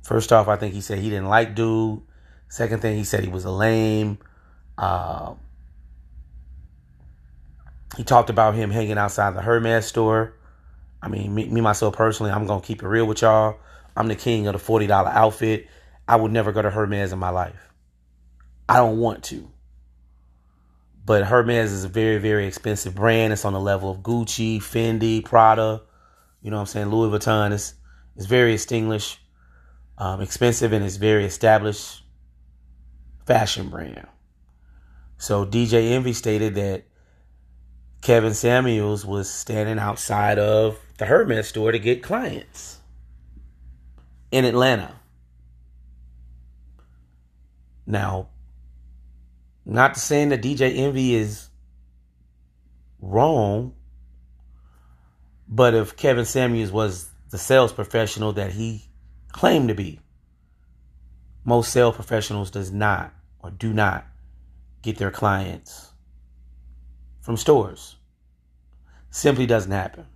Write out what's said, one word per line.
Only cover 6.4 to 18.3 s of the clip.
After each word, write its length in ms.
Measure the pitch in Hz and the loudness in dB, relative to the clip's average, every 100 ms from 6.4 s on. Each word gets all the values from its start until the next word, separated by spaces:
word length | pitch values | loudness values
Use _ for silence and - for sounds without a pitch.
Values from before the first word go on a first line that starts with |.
| - - - - _ - - - - - - - - - - - | -20 -20 -20 -20 _ -20 -20 -20 -20 -20 -20 -20 -20 -20 -18 -12
he 80 | |
talked 260 | 117 120 117 | 4 4 6
about 240 | 113 110 | 2 4
him 160 | 110 104 | 2 0
hanging 280 | 110 107 104 | -2 -2 0
outside 360 | 101 - 101 | -2 0 -2
the 80 | 95 | -2
Hermes 420 | 101 117 113 113 | 0 0 2 0
store. 500 | 110 - 110 110 110 - - - - - - - | 0 0 2 2 -2 -10 -20 -20 -20 -20 -20 -16
I 60 | 101 | -10
mean, 260 | 98 101 | -8 -4
me, 140 | 104 113 | -4 -2
me, 120 | 113 | 0
myself, 340 | 113 104 107 | 2 2 0
personally, 360 | - 113 104 107 | 2 0 2 -2
I'm 160 | 104 104 | -2 -2
gonna 160 | 101 | -4
keep 200 | - 107 | -6 -10
it 40 | 98 | -2
real 180 | 113 | 0
with 180 | 110 107 | 0 2
y'all. 360 | 113 110 110 107 - - - - | 4 6 4 -2 -18 -20 -14 -4
I'm 100 | 113 | -4
the 80 | |
king 320 | 104 - 113 104 | -2 -2 0 -2
of 60 | |
the 60 | 98 | -4
forty 260 | - 113 101 | 0 2 4
dollar 240 | 98 92 | 2 4
outfit. 580 | 107 110 107 110 107 - - - - - | 4 4 2 -2 -2 -6 -20 -20 -18 2
I 100 | 117 | 2
would 140 | 110 | 4
never 220 | 113 107 | 0 0
go 100 | 107 | 0
to 80 | 104 | -2
Hermes 420 | 101 104 101 98 | -2 -2 -2 -4
in 60 | 92 | -4
my 120 | 90 | -4
life. 400 | 90 87 - - _ _ _ _ _ - | -4 -6 -10 -20 _ _ _ _ _ -20